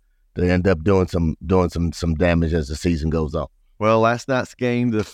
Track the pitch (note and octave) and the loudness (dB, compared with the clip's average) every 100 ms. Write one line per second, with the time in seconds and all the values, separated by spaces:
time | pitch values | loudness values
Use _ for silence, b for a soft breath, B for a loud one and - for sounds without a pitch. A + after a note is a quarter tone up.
0 | _ _ _ F2 F2+ F2+ F#2+ E2 D#2 F#2+ | _ _ _ -4 0 2 2 2 2 2
1 | F2+ F2 D#2+ - D2+ F#2 F2 E2+ E2+ - | 2 0 -2 -2 0 2 2 0 -4 -2
2 | E2+ D#2 F2 E2 E2 E2 D2+ D#2 F2+ D#2+ | -4 0 2 2 2 0 -2 -4 -2 -2
3 | D#2 D#2+ D2+ D#2 C2+ _ _ - G#2+ A2+ | -2 -2 -2 -6 -8 _ _ -4 0 2
4 | A2+ A#2 - B2+ - - B2 A#2+ B2 G#2+ | 2 0 -2 -4 -4 -4 -2 0 0 0
5 | G2 | -4